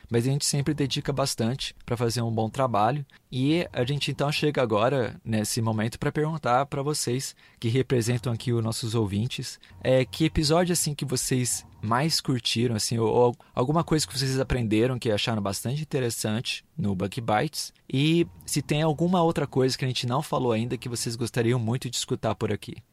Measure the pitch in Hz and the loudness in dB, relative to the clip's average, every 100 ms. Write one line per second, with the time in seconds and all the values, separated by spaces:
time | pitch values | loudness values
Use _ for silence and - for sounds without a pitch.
0 | - 120 127 139 - 143 139 147 139 147 | -2 0 0 0 0 0 0 -2 -2 -2
1 | 147 139 139 - 113 135 - - - 117 | -2 -2 -2 0 -2 -2 -8 -10 -6 -2
2 | 120 110 117 110 110 131 127 104 110 147 | -2 0 -2 0 -2 0 0 2 2 0
3 | 139 - _ 127 135 165 - 120 123 143 | -6 -14 _ -2 2 2 0 -2 -2 -2
4 | - 135 143 147 151 143 123 104 123 139 | -2 0 -2 0 0 2 2 4 4 2
5 | 107 107 - 110 107 123 113 110 113 - | 0 -4 -2 0 0 0 0 0 -2 -2
6 | 143 - 151 160 120 123 139 143 139 151 | -2 0 -2 -2 2 2 2 -2 -2 -2
7 | - 127 - - - _ 117 131 127 127 | -2 -2 -4 -12 -20 _ 0 2 2 2
8 | 110 123 131 113 123 117 113 110 113 117 | 2 0 -2 -4 0 0 0 -2 -2 0
9 | 104 101 123 - 127 - - - 123 131 | 0 0 -2 -4 -10 -14 -18 -6 2 2
10 | 131 - 160 165 147 165 175 170 156 147 | 2 0 0 2 2 4 4 0 -2 -4
11 | 135 131 - 127 123 - - - 107 120 | -2 -2 0 0 0 -4 -8 -8 0 2
12 | 156 - - 127 - 113 123 107 - 117 | 2 0 0 -2 0 0 2 0 0 0
13 | 110 120 123 120 - - 127 165 - 156 | 4 6 4 2 -4 -2 2 2 2 0
14 | - 127 135 131 127 127 113 107 123 123 | 0 -2 -2 0 0 0 2 4 4 2
15 | 120 104 - 110 98 104 117 143 156 139 | 0 0 0 -2 -2 -4 -4 -4 -4 -2
16 | 120 - 110 107 - - - - 101 92 | -2 -2 -2 -2 -4 -8 -10 -4 -2 -2
17 | 101 - 117 107 156 - - - - 131 | -2 -4 0 0 0 -4 -10 -12 -4 0
18 | 151 170 170 - - 147 - 151 160 139 | 4 4 0 -4 -6 -4 -2 0 0 0
19 | 175 185 165 165 143 131 131 120 131 120 | 2 4 2 2 0 2 2 0 -2 -2
20 | 123 131 156 143 123 110 120 123 127 117 | -2 -2 -2 -2 0 0 0 -4 -6 -6
21 | 120 117 117 127 117 127 110 131 123 - | -4 -4 -2 0 2 2 0 -2 -4 -6
22 | - 127 113 104 104 101 - - - | -4 -2 -2 -2 -2 -4 -8 -16 -16